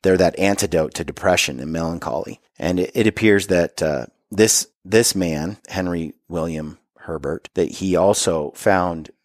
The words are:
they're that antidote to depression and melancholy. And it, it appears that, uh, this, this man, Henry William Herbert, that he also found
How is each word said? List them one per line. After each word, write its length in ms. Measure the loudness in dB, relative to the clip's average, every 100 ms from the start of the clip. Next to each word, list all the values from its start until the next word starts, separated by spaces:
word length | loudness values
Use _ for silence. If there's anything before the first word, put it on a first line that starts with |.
they're 160 | 4 4
that 220 | 4 2
antidote 560 | 0 0 0 0 -2 -4
to 80 |
depression 560 | -10 -4 0 2 0 -4
and 120 | -6
melancholy. 680 | -4 -4 -6 -6 -6 -6 -14 _ _
And 200 | -2 0
it, 120 | 0
it 140 | 2 0
appears 400 | 4 4 4 4
that, 340 | 2 0 0
uh, 240 | -2 -2 -6 _ _
this, 360 | 2 4 4 -2 _ 0
this 300 | 2 2 0
man, 420 | -2 -2 -4 -8 -10
Henry 460 | -6 -4 -4 -6 -10 _
William 500 | -6 -4 -6 -10 -14 _ _
Herbert, 520 | -10 -8 -6 -8 -6 -2
that 160 | -2
he 240 | -2 0 4
also 560 | 4 4 0 -2 -4
found 600 | -2 2 2 2 -4 -10 -20